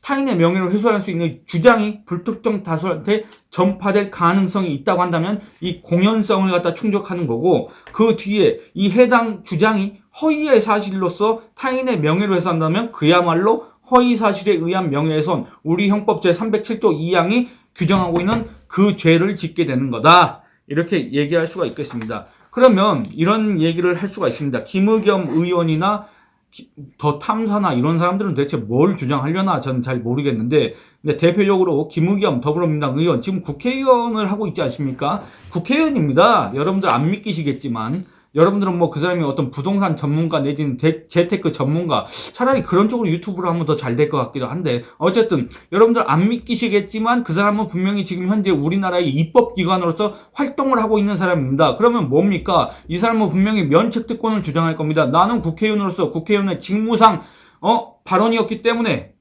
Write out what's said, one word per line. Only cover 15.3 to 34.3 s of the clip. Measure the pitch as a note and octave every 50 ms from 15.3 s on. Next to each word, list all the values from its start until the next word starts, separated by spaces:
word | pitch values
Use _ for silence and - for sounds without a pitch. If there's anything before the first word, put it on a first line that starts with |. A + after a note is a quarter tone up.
| F3 C#3 B2 - - - _
우리 | D3+ E3 F3+ G3+ G3
형법 | G3 G#3 G3+ - G#3 -
제삼백칠 | - F3+ E3+ E3+ A3 A3+ G#3 G#3 G#3+ - A3+ G#3+
조 | - A3
이 | - D3 D#3+ E3+ F3+
항이 | F3+ E3+ F3+ G#3 B3 B3 - - _ _ _ _
규정하고 | - F3+ D#3+ G3 F#3+ F#3 F3 E3+ F3
있는 | F3+ G3 A3+ A#3 A3+ - - - _ _
그 | - F#3+ G3 G3+ G3 -
죄를 | - E3 D#3+ E3 F3 G3+ G#3 -
짓게 | - D#3+ - - E3+
되는 | C#3 C3 B2 C3+ C3+
거다. | A#2+ A2+ A2 D3+ E3+ F3+ E3 - - - _ _ _ _ _ _
이렇게 | C#3+ D3 E3+ E3 G#3 F3 B2+ A#2+ B2
얘기할 | C#3+ D3 C#3 D#3+ E3+ E3 -
수가 | - F#3+ E3+ B2
있겠습니다. | A2+ B2 - - - A#2+ A2 A2 A2+ G#2 - - _ _ _ _
그러면 | - B3 B3 C4 A3 F#3+ G3 G#3+ F#3 C3+ G#2+ - -
이런 | - D#3+ F3+ G#3 A3 G#3+ G#3+ G3+ E3
얘기를 | D#3 E3 E3+ E3+ F3 F3+ F3+
할 | E3 G3 F#3+
수가 | - - F#3+ -
있습니다. | - - D3+ C#3+ B2+ A#2 -
김의겸 | - - F#3+ F#3+ G#3 A3 A3 G#3+ G3+ G3+ F#3+ F3+ D3
의원이나 | A#2+ D#3+ E3+ F3 F3+ F3 E3+ D#3+ D#3+ D#3 F3 G3 G#3 G3 - - _ _ _ _ _ _ _ _
기-, | _ - - _ _ - C#3+ C#3+ _ _
더 | - D3 D3 D3
탐사나 | - - F#3+ A3 A3+ A3 G3+ G#3 G3 F3+ C#3+
이런 | B2 B2 D3+ E3 E3
사람들은 | E3+ F3 F#3 G3 G#3+ G3 D#3
대체 | B2 C#3 C#3 - B2+
뭘 | A2 G2+ A#2 B2 D3+ - -
주장하려나 | - - B2 D3 C#3 C3 D3 E3 F#3+ G3 G3 F3 C3+
저는 | B2 C3+ C3 B2+
잘 | B2 C3 C3 A#2+
모르겠는데, | G#2+ A2+ B2 C#3 C#3+ C#3 B2+ A2 A2 A#2+ D3 D3+ B2 G#2 - - - _ _ _
근데 | _ D3+ C#3+ C#3+
대표적으로 | - E3+ E3+ G#3 G3+ G3 G3+ F#3+ F#3 F3+ D#3 C#3 D#3 D#3
김의겸 | - E3 D#3 F3+ G3+ G3+ G3 F#3+ D3 A#2+
더불어민주당 | B2 D3 D3+ E3 F3+ E3 D3+ D3+ D3 C#3 B2+ C#3+
의원, | D#3+ F3+ G#3+ A#3 A#3
지금 | G3 F#3+ F#3
국회의원을 | F3+ - C#3+ - - B3 C4 C4+ C4+ C4+ B3+ A#3+ A#3 A#3+ A3+ G#3+ G#3+ F#3+